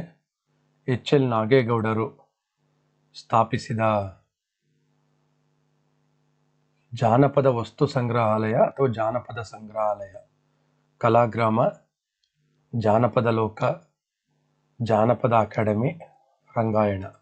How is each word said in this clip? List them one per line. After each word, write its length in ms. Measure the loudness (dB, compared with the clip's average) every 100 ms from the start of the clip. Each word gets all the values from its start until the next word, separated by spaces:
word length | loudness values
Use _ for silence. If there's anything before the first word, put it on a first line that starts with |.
| -8 _ _ _ _ _ _ _ -6
ಎಚ್ 260 | -6 0
ಎಲ್ 160 | 2 2
ನಾಗೇಗೌಡರು 800 | 0 4 2 4 0 0 -2 -4 -8 _ _ _ _ _ _ _ _ _ -20
ಸ್ಥಾಪಿಸಿದ 600 | -2 0 0 -2 -6 -2 0 0 -4 -12 _ _ _ _ _ _ _ _ _ _ _ _ _ _ _ _ _ _ _ _ _ _ _ _ _ _ _
ಜಾನಪದ 520 | -2 2 6 6 4 2
ವಸ್ತು 420 | 0 -6 -2 -2
ಸಂಗ್ರಹಾಲಯ 680 | 0 -2 0 0 0 0 0
ಅಥವಾ 320 | 0 2 -2
ಜಾನಪದ 540 | 0 -4 -4 -8 -12
ಸಂಗ್ರಹಾಲಯ? 720 | -14 -16 -12 -6 -4 -4 -10 -18 _ _ _ _ _ _ _ _
ಕಲಾಗ್ರಾಮ, 640 | 2 2 2 0 0 2 0 -4 _ _ _ _ _ _ _ _ _ -4
ಜಾನಪದ 460 | 0 2 2 0 0
ಲೋಕ, 380 | 0 -2 -2 -4 -4 _ _ _ _ _ _ _ _ _ _
ಜಾನಪದ 520 | 0 2 2 2 2
ಅಕಾಡೆಮಿ, 580 | 0 0 -2 -2 0 -2 -6 -18 _ _ _ _ -4
ರಂಗಾಯಣ. 480 | -2 0 0 -2 -10 -18